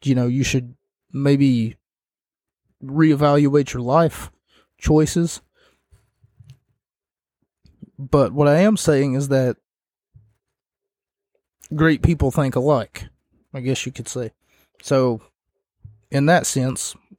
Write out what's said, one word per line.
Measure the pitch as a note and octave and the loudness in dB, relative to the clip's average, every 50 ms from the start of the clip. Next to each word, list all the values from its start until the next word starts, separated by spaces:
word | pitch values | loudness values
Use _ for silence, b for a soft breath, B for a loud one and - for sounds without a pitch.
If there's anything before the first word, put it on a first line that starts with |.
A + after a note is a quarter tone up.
you | - C#3 B2+ | 0 2 2
know, | B2+ B2 | 4 2
you | A#2+ B2 C#3 | 2 0 0
should | B2+ - - C3 B2 B2 B2+ _ _ _ _ _ _ _ | 0 0 -2 -2 -4 -6 -12 _ _ _ _ _ _ _
maybe | - C#3 C#3 C#3+ C#3+ C#3 C#3 C3+ B2+ A#2 A2 A#2 - _ _ _ _ _ _ _ _ _ _ _ _ _ _ _ _ _ _ _ _ _ C#3 | -6 -2 2 2 4 4 4 2 2 2 -2 -4 -8 _ _ _ _ _ _ _ _ _ _ _ _ _ _ _ _ _ _ _ _ _ -12
reevaluate | C3+ C#3 D#3 D#3+ D#3 D3 C#3 D3 D3 C#3+ D3 D3 C#3 C#3 D3 C3+ - | -4 0 2 2 2 2 2 2 2 2 2 2 2 2 0 0 -2
your | - B2 | -6 -8
life | A#2+ B2 C#3 E3 E3 D3+ - - - - - _ _ _ _ _ _ _ _ _ | -4 0 2 2 2 0 -2 -8 -16 -18 -20 _ _ _ _ _ _ _ _ _
choices. | - - D3+ D#3 D#3 - - F3 E3+ D#3+ - - _ _ _ _ _ _ _ _ _ _ _ _ _ _ _ _ _ _ _ - - - - _ _ _ _ _ _ _ _ _ _ _ _ _ _ _ _ _ _ _ _ _ _ _ _ _ - - _ - | -2 0 2 2 2 0 0 -2 -4 -4 -6 -10 _ _ _ _ _ _ _ _ _ _ _ _ _ _ _ _ _ _ _ -20 -20 -20 -20 _ _ _ _ _ _ _ _ _ _ _ _ _ _ _ _ _ _ _ _ _ _ _ _ _ -20 -20 _ -18
But | C#3 - - C#3 C3 F#2 | -6 0 0 2 2 0
what | A#2 D3 D3 | 0 0 2
I | C#3+ D3 E3 | 2 4 4
am | G3 G#3+ A3 | 4 2 2
saying | - - E3 D3 C3+ C#3+ C#3 B2+ | 0 0 2 2 2 0 0 -2
is | C3+ C#3+ C3+ | -4 -2 -2
that | C#3 C3 B2+ B2+ A2 - _ _ _ _ _ _ _ _ _ _ _ _ _ _ _ _ _ _ _ _ _ _ _ _ _ _ _ _ _ _ _ _ _ _ _ _ _ _ _ _ - - D#3 | 0 0 0 -2 -4 -6 _ _ _ _ _ _ _ _ _ _ _ _ _ _ _ _ _ _ _ _ _ _ _ _ _ _ _ _ _ _ _ _ _ _ _ _ _ _ _ _ -16 -8 -2
great | D3 D#3 D#3+ D3+ - | 0 2 2 2 2
people | - E3 E3 C#3+ C#3+ C3 | 0 0 0 0 -2 -2
think | - D#3+ C#3+ C3 - | 0 -2 -2 -2 -2
alike, | C3 B2+ D3+ D3 B2 G#2+ - - - D3 - _ _ _ _ _ _ _ _ | -2 0 0 0 0 -2 -6 -12 -18 -18 -18 _ _ _ _ _ _ _ _
I | - C3+ | -14 -8
guess | B2 C3 C3 - - | -6 -6 -4 -6 -6
you | C3 | -10
could | - - A#2+ | -12 -14 -14
say. | - - B2+ A#2+ - - _ _ _ _ _ _ _ _ _ | -12 -10 -10 -10 -10 -14 _ _ _ _ _ _ _ _ _
So, | - - C#3+ C3+ B2+ B2 A#2 A2 - _ _ _ _ _ _ _ _ _ _ _ - - - _ _ - | -6 -2 0 0 0 0 -2 -6 -10 _ _ _ _ _ _ _ _ _ _ _ -20 -20 -20 _ _ -6
in | C#3 C#3 C#3+ | -2 0 2
that | D#3 F3+ D#3+ - | 2 2 2 0
sense, | - - C3+ B2+ C3 B2 - - - - _ _ _ - | -2 -4 -4 -4 -4 -4 -8 -10 -12 -14 _ _ _ -20